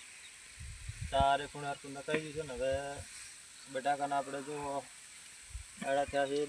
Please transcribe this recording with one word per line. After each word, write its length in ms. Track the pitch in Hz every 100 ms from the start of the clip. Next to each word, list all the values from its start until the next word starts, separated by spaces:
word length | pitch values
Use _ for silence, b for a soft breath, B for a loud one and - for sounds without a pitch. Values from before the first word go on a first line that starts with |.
| - - - - - - - - - - -
ચારે 340 | 135 139 139 143
ખૂણે 200 | 147 143
આખું 220 | 143 139
નખાઈ 300 | 139 147 156
ગયું 120 | 156 120
છે 80 |
ને 120 | 139 123
હવે 160 | 131 135 143 139 - - - - - - -
બટાકાના 500 | 135 135 143 143 139
આપણે 200 | 135 139 135
જો 100 | 147 143 139 131 - - - - - - - - -
દાડા 320 | 135 139 143
થયા 200 | 139 139
છે. 60 | 143